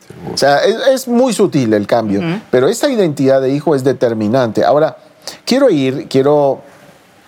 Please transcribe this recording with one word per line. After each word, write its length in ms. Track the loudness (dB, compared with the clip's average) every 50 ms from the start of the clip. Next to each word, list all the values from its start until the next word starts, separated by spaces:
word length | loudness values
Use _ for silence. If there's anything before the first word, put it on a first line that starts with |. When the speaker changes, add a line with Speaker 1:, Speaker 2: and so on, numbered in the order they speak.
| _ -20
Speaker 1:
Seguro. 260 | -20 -16 -14 -12 -4
Speaker 2:
O 40 | 0
sea, 200 | 2 2 2 2 2
es, 100 | 0 0 0 0 0
es 180 | 0 0 -2 -2
muy 260 | 0 0 0 0 0
sutil 400 | 0 0 0 0 0 0 2 0
el 120 | 0 0
cambio, 340 | 0 0 0 0 0 -2 -2
Speaker 3:
Ujú. 200 | -2 -4 -4 -6 -6 -2
Speaker 2:
pero 180 | 0 0 2 0
esa 200 | 0 0 -2 -2
identidad 540 | 0 0 0 0 0 0 0 2 2 2 0
de 80 | 0
hijo 240 | -2 -2 -2 0 -2
es 100 | 0 0
determinante. 800 | -2 -2 0 -2 -2 -2 -2 -2 0 0 0 0 -2 -2 0 0
Ahora, 320 | 2 2 2 0 -2 -4 -8 -18 -20 _ _ -20 -20 -20 -10 _
quiero 240 | -2 0 2 2 2
ir, 380 | 2 2 0 -2 -4 -6 -6 -2
quiero 540 | 0 0 2 2 2 2 2 0 0 -4 -8 -18 -20 -20 -20 -20 -20 _ _ _ _ _ _